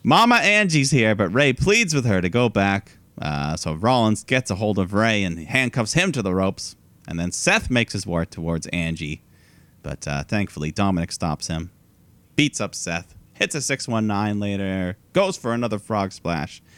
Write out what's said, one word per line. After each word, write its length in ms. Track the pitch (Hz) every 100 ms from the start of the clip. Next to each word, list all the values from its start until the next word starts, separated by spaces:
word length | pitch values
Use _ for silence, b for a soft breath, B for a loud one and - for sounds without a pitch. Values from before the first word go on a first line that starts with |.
Mama 320 | - 165 233 240
Angie's 560 | 175 208 202 156 135
here, 220 | 143 110 107
but 140 | 95
Ray 240 | 113 143
pleads 400 | 123 185 220 208
with 120 | 151 120
her 160 | 95
to 80 | 87
go 200 | 117 120
back. 440 | 101 98 98 - - _ -
Uh, 340 | 76 71 71 78
so 180 | 80
Rollins 500 | 78 110 127 110 107
gets 260 | - 131 -
a 60 | 92
hold 240 | 110 101
of 140 | 90
Ray 300 | 101 113 107
and 140 | 95 85
handcuffs 560 | 78 131 127 131 107
him 180 | 156 185
to 80 | 135
the 120 | 98
ropes. 420 | 90 95 - - - _ _ -
And 120 | 82
then 120 | 87
Seth 380 | - - 214 -
makes 240 | 123 113
his 140 | 101 95
way 180 | 87 82
towards 420 | - 82 82 -
Angie. 540 | 87 82 82 73 78 _ b b b b b
But, 240 | 73 69 -
uh, 160 | 71
thankfully, 480 | 73 107 92 - 76
Dominic 400 | 80 101 90 82
stops 360 | - 87 73 -
him, 240 | 80 87 _ _ _ _ _ _ -
beats 260 | 147 -
up 120 | 101
Seth, 400 | - - 85 - - -
hits 200 | - -
a 80 | 156
six 260 | 127 135 -
one 200 | 113 110
nine 320 | 101 104 104
later, 580 | 101 101 95 95 90 92 _
goes 220 | 180 196 -
for 160 | 123
another 240 | 117 120 104
frog 360 | - 107 95
splash. 480 | - - 82 71 - B